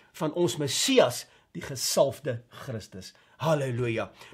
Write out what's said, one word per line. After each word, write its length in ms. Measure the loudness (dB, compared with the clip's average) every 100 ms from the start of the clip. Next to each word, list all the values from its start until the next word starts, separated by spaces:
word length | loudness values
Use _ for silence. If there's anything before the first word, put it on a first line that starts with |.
| -18 -6
van 160 | -4 0
ons 200 | 0 0
Messias, 640 | -2 0 4 6 6 4 -10 _ _ -12
die 80 |
gesalfde 760 | -10 -6 0 2 2 2 -4 -6 -8 -16
Christus. 500 | -10 -10 -10 -16 -16 -20 _ -4
Halleluja. 680 | 0 0 0 -2 0 -2 -4 -8 -20